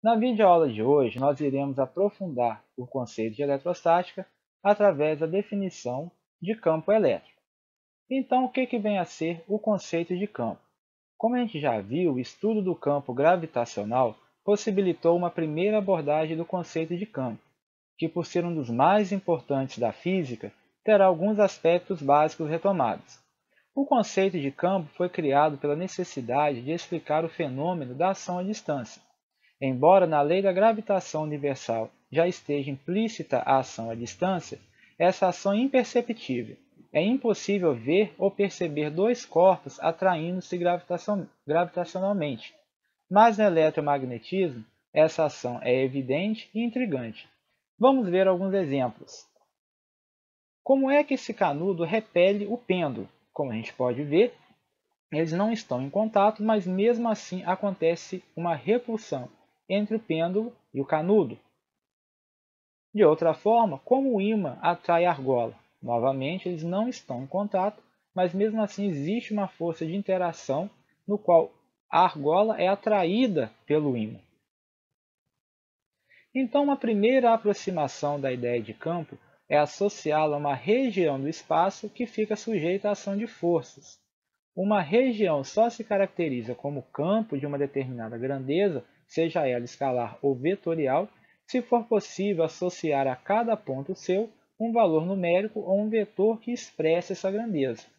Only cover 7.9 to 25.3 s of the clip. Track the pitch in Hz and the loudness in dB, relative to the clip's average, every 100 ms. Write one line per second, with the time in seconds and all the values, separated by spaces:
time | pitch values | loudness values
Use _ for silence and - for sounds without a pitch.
7.9 | _ _ 269 262 254 254 262 254 240 208 | _ _ -4 0 0 0 -2 -2 -2 -2
8.9 | 202 170 - 160 165 - 208 220 196 - | -2 -4 -4 -4 -4 -6 -4 0 -2 -2
9.9 | 165 170 180 202 - 113 - _ _ _ | -4 -2 -4 -4 -4 -6 -6 _ _ _
10.9 | _ _ _ 226 247 233 156 143 110 101 | _ _ _ -2 0 -2 -2 0 -2 -2
11.9 | 143 175 127 120 - 208 214 185 160 147 | 0 0 0 -6 -4 -2 0 -2 -2 0
12.9 | 143 135 123 151 180 160 - 117 - 104 | -2 -2 2 4 4 0 -4 -4 -6 -2
13.9 | 123 123 - _ _ - 202 - 196 190 | 0 0 -2 _ _ 0 0 0 0 0
14.9 | 165 165 175 175 - 160 151 196 214 196 | 0 2 2 0 -4 -4 -2 0 0 0
15.9 | 175 147 151 160 160 165 180 160 165 160 | -2 0 0 -2 -4 -6 -6 -6 -6 -4
16.9 | 175 214 - 131 107 _ _ _ _ _ | -6 -6 -6 -6 -8 _ _ _ _ _
17.9 | _ 160 180 160 175 170 165 120 117 151 | _ -4 -4 -4 -2 -2 -4 -4 2 4
18.9 | 208 196 196 - 165 - 139 135 - 117 | 4 2 -4 -2 -2 0 -4 -2 -2 -4
19.9 | - 180 190 143 117 104 _ _ _ - | -2 -2 -2 -2 -8 -12 _ _ _ 2
20.9 | 208 190 165 196 208 196 - 170 175 - | 6 6 4 0 2 2 2 2 2 0
21.9 | 175 139 143 156 - 156 165 196 180 120 | -4 4 4 4 0 -4 -2 0 0 0
22.9 | 90 - - _ _ _ _ _ - 277 | -2 -10 -20 _ _ _ _ _ -4 0
23.9 | 254 202 - 190 175 139 - 175 196 151 | 2 2 0 0 0 -4 -2 -2 -2 -4
24.9 | - 180 180 151 | -4 -4 -2 2